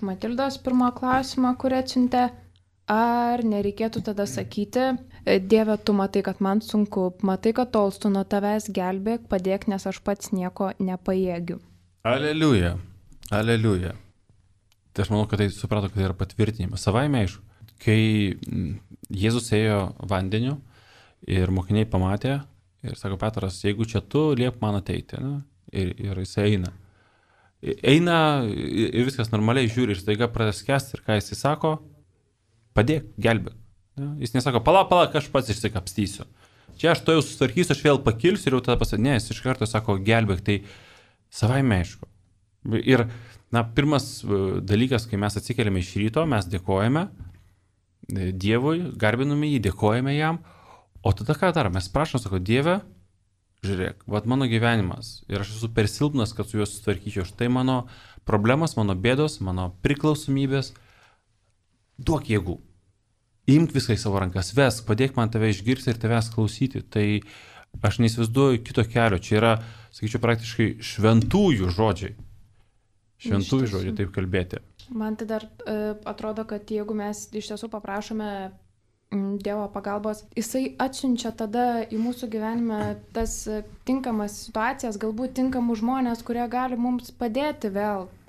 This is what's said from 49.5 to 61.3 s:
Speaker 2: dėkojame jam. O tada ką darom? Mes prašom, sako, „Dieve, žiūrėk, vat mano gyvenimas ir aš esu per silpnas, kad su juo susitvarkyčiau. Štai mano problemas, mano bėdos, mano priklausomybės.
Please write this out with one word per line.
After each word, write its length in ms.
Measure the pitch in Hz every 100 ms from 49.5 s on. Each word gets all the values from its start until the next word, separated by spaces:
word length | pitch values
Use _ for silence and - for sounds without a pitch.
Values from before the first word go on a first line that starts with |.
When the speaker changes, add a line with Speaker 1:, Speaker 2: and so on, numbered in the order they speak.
| 139 101
Speaker 2:
dėkojame 460 | - 107 117 135 143
jam. 220 | 156 165 - - - - _ -
O 100 | 113
tada 200 | - 110
ką 200 | 151 185
darom? 200 | 165 104
Mes 140 | 92 -
prašom, 300 | 139 156 127
sako, 180 | 101 95
„Dieve, 420 | 92 123 156 196 - - _ _ _ _ _ _
žiūrėk, 420 | 98 92 92 - -
vat 180 | 104 113
mano 200 | 131 127
gyvenimas 760 | 113 117 113 92 - - - -
ir 140 | 98
aš 140 | 98 110
esu 160 | 113
per 140 | 113 104
silpnas, 460 | - 147 143 107
kad 140 | - 104
su 100 | 107
juo 80 | 104
susitvarkyčiau. 600 | - - 95 107 98 92
Štai 220 | - 120
mano 380 | 127 131 127 117 - - - -
problemas, 500 | 104 110 139 165 -
mano 160 | 101 92
bėdos, 440 | 113 131 151 -
mano 320 | 95 92 90 -
priklausomybės. 920 | - 143 151 147 139 135 135 135 131 - _ _ _ _ _